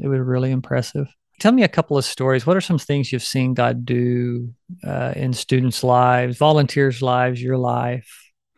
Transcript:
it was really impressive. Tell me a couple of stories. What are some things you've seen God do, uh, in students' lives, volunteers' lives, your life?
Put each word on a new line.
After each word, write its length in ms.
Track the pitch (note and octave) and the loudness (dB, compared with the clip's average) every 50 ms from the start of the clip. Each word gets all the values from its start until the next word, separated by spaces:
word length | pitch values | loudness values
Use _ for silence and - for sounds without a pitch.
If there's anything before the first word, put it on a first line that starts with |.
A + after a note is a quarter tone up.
it 60 | D#3 C#3 | -4 -2
was 120 | C3+ C3 | -2 -2
really 320 | B2+ B2+ B2+ B2+ C3 C3 C3 | -2 -2 -2 0 0 -2 -2
impressive. 560 | C3 - - C3 B2 A#2 - - C#3+ C#3+ - _ _ _ _ _ - | -4 -4 -2 -2 -4 -4 -4 -4 -6 -6 -8 _ _ _ _ _ 0
Tell 100 | - G#3+ B3+ | 2 4 4
me 120 | C4 G#3 | 6 4
a 40 | - | 4
couple 300 | - E3+ - - D3 C#3 | 2 0 0 0 0 0
of 60 | B2+ | 0
stories. 420 | - - - C3 C3 C3 B2+ A2+ | -2 -4 -2 0 0 0 2 2
What 100 | D#3+ F#3 | 2 0
are 40 | F#3+ | 0
some 180 | - - E3+ C#3+ | 0 0 -2 -2
things 320 | - - C#3+ C#3+ B2+ - C3+ | 0 0 -2 -2 -2 -2 -4
you've 120 | B2 - | -6 -6
seen 300 | - - C3 B2+ B2+ B2+ | -4 -2 -2 0 0 0
God 300 | B2 A#2+ A#2+ A#2+ A#2+ A#2+ | 0 0 0 0 -2 -4
do, 680 | B2 B2 B2 B2 B2 B2 B2 B2 B2 A#2+ A#2+ A#2+ A#2+ A#2+ _ _ - F3+ - - | -2 -2 0 0 0 0 0 -2 -2 -4 -6 -8 -10 -12 _ _ -20 -18 -14 -10
uh, 280 | C#3 C#3 C3+ B2 B2+ - | -8 -6 -4 -4 -4 -4
in 160 | - C3+ C3 B2 | -4 -4 -4 -4
students' 500 | - - - C3 B2+ B2+ B2+ - - - | -4 -2 0 0 0 2 0 -2 -2 2
lives, 540 | B2+ B2 B2 B2 B2 B2 B2 B2 B2 A#2+ - | 4 4 6 6 6 4 2 2 0 0 2
volunteers' 640 | D3 D3+ D#3 D3+ C#3 - - D3 C#3 C3+ B2 A#2+ C3+ | 4 4 4 4 2 2 2 2 0 0 0 -2 -2
lives, 400 | B2+ B2 B2 B2+ B2 B2 A#2+ B2 | 0 0 2 2 0 -2 -2 -4
your 140 | B2+ C3 B2+ | -2 -2 -2
life? 720 | B2 A#2+ A#2+ B2 B2 B2 B2 B2 - - - - - _ _ _ _ _ _ | 0 0 -2 -2 -2 -4 -4 -6 -10 -14 -20 -20 -20 _ _ _ _ _ _